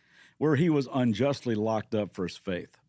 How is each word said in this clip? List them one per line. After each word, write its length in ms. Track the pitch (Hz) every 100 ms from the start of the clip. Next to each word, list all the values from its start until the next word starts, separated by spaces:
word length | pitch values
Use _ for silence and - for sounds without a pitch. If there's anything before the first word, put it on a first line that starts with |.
| _ _ - -
where 180 | 147 135
he 140 | 175
was 180 | 147 123
unjustly 600 | 135 123 101 139 139 123
locked 400 | 107 110 110 -
up 200 | 107 95
for 120 | - 87
his 100 | -
faith. 400 | 98 87 73 _